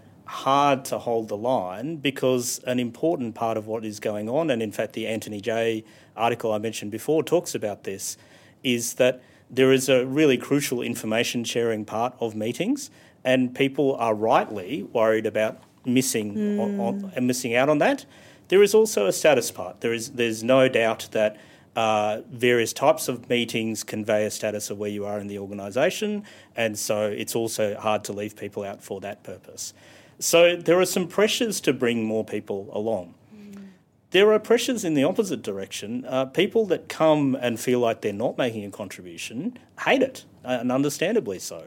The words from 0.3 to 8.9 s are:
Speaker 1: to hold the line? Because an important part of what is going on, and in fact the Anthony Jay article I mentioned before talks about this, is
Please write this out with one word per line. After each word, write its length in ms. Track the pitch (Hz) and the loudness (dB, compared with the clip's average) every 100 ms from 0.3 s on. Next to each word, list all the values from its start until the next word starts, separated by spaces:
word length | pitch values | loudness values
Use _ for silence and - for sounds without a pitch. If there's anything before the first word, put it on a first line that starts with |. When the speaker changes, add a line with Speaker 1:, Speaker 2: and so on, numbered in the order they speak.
| - 135 139 143 135 131 | -4 2 4 4 2 -2
Speaker 1:
to 140 | 107 | -6
hold 300 | 120 113 110 | -2 -2 -2
the 80 | 104 | -4
line? 580 | 120 127 90 95 139 165 | 0 0 -2 -6 -8 -4
Because 640 | 139 135 127 127 123 - - | -4 0 0 0 -2 -6 -4
an 120 | 123 | -2
important 540 | 120 - - 170 117 | -4 -2 -2 -2 -4
part 240 | 110 117 110 | -4 -2 -2
of 80 | 107 | -4
what 180 | 113 | -6
is 160 | 110 101 | -6 -6
going 300 | 117 104 107 | -6 -4 -2
on, 220 | 139 165 | -2 0
and 100 | 117 | -2
in 100 | 110 | -2
fact 220 | - 110 | -4 -6
the 140 | 113 107 | -6 -6
Anthony 340 | 110 107 107 | -6 -6 -8
Jay 420 | 107 113 113 110 110 - - - | -4 -2 0 -2 -8 -20 -16 -2
article 360 | 117 120 113 | -2 0 -2
I 60 | 107 | -2
mentioned 320 | 110 107 104 | -4 -6 -8
before 320 | 110 - 156 | -6 0 0
talks 320 | - 170 175 113 | 2 0 0 -4
about 300 | 107 98 - | -6 -6 -10
this, 320 | 98 - - - - - _ | -10 -10 -12 -18 -20 -20 _
is 320 | 131 120 113 | 0 0 -2